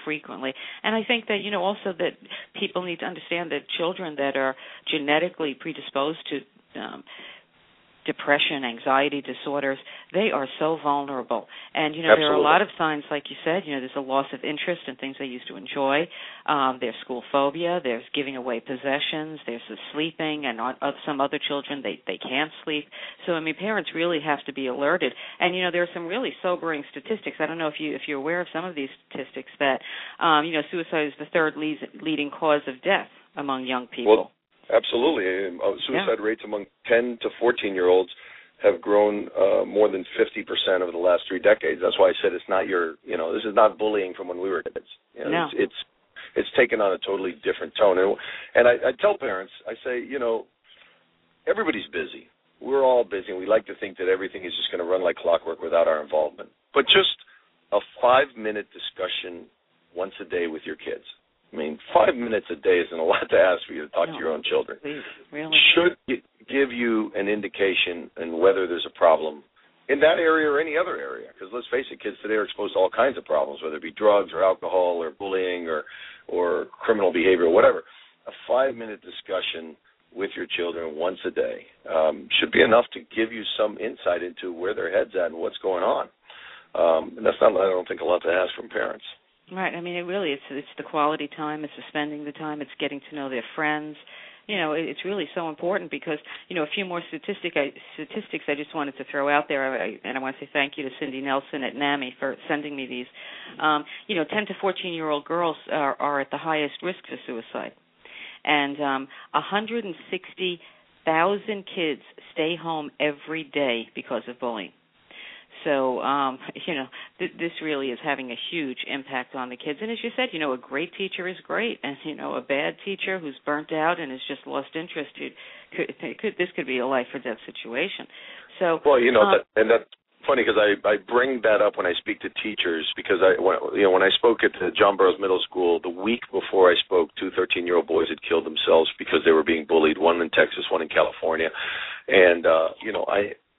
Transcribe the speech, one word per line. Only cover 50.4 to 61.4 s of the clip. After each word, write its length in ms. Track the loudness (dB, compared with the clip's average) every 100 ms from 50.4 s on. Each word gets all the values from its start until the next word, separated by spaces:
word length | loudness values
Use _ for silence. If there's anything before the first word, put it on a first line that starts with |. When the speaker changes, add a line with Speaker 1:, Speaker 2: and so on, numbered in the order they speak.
| -6 _ _ _ _ _ _ _ _ _ -2
Speaker 2:
everybody's 400 | 0 0 -4 -6
busy. 360 | -6 -8 -12 -20 _ _ _
We're 240 | -2 4
all 180 | 6 6
busy, 280 | 2 -4 -6
and 80 | -6
we 80 | 2
like 200 | 2 2
to 80 | -8
think 180 | -10 -2
that 80 | 0
everything 360 | 0 -2 -8
is 80 | -10
just 180 | -6 -4
gonna 180 | -4 -2
run 140 | 0
like 140 | 0 0
clockwork 440 | 2 2 0 -8
without 280 | 0 4 4
our 120 | 2
involvement. 480 | 0 0 0 -4 -18 _ _
But 120 | 0 6
just 300 | 6 4 -2 _ _ _ _ _
a 80 | 0 0 2
five-minute 680 | 6 6 4 -2 -4 -4 -8
discussion 760 | -12 -14 -8 -6 -6 -8 -12 -16 _ _ _ _ -6
once 160 | -6 -8
a 40 |
day 220 | -6 -2 -2
with 160 | -4
your 120 | -10 -10
kids. 280 | -8 -8 -10 -20 _ _